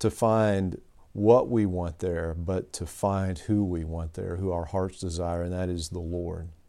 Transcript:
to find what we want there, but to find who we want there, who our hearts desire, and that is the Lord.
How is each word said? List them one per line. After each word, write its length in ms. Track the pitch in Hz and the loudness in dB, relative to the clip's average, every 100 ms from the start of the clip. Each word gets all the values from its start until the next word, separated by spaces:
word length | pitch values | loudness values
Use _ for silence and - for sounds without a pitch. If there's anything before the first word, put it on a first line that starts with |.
to 100 | 110 | -2
find 680 | - 113 110 107 98 95 - - - - | 2 4 4 4 4 0 -2 -12 -20 -14
what 340 | 101 104 123 135 | 2 6 8 6
we 160 | 120 | 2
want 360 | 101 90 85 80 | 2 0 -2 -2
there, 340 | 92 85 82 | -2 -2 -2
but 380 | 82 85 92 - | -4 -2 -2 -2
to 120 | - | -8
find 540 | 85 - 101 98 95 87 | -10 -4 -2 0 -2 -4
who 260 | - 104 | 0 0
we 200 | 98 87 | 2 -2
want 300 | 80 82 82 | -4 -6 -8
there, 220 | - 92 87 | -8 -6 -4
who 140 | 95 | -2
our 140 | 87 | -2
hearts 340 | 85 98 92 - | -2 -2 -2 -4
desire, 440 | 92 82 85 85 | -6 -4 -2 -2
and 100 | 87 | -2
that 160 | 90 90 | -2 -2
is 200 | 87 80 | -4 -4
the 120 | 90 | -6
Lord. 480 | 82 87 85 82 85 - | -6 -4 -6 -8 -10 -16